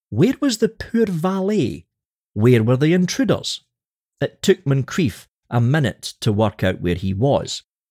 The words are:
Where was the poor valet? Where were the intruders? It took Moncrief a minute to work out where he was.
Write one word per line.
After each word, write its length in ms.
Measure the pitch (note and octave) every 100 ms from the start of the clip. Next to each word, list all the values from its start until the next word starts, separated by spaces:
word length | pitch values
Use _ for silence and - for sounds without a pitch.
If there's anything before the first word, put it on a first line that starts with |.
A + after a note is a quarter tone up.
| -
Where 240 | G#2 A3 -
was 180 | C#4+ A3
the 100 | A3+
poor 380 | - - A3+ A3
valet? 800 | E3 F#3 F#3+ F#3+ G#3+ B2 D2+ - _ _ _ _
Where 280 | G#2 A#2+ A#2+
were 140 | A2 B2+
the 160 | D#3
intruders? 680 | F3+ F3+ - A#3+ C#3 - - _ _ _ _ _ -
It 220 | C#3 -
took 240 | - F#3+ C#3
Moncrief 600 | C3+ B2+ - C#3 - - _ -
a 100 | A#2+
minute 540 | A#2 D#3 A#2 - - -
to 120 | A#2
work 300 | G2+ G#2+ -
out 180 | F#2+ -
where 140 | F2
he 200 | F2 F#2+
was. 480 | G2 C#3 G#2 - - _ _ _